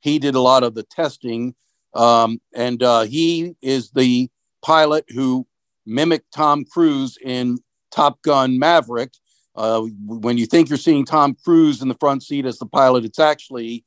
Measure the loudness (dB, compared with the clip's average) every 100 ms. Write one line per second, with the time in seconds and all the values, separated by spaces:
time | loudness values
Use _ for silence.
0 | -2 -2 0 2 4 4 2 -6 -14 -6
1 | -6 -6 -8 -6 -8 -10 _ _ _ 0
2 | 4 4 2 -4 _ -6 -6 0 2 2
3 | 0 -2 -2 -2 -6 -8 -4 -4 -4 0
4 | 2 2 -2 _ _ _ 0 2 4 0
5 | -4 -6 -4 -4 -6 _ _ _ -8 -4
6 | 0 -2 _ -4 0 0 -4 0 0 0
7 | -6 -10 -8 -4 -4 -4 _ _ _ -2
8 | -2 0 0 0 2 0 2 0 0 -8
9 | -8 _ _ _ _ -6 -2 -2 -4 -12
10 | -14 -8 -4 -2 2 2 2 0 0 0
11 | 0 0 0 -2 2 4 4 0 -6 -2
12 | -2 -2 -6 -6 -6 -8 -4 2 4 4
13 | -2 0 0 0 -8 -12 -10 -12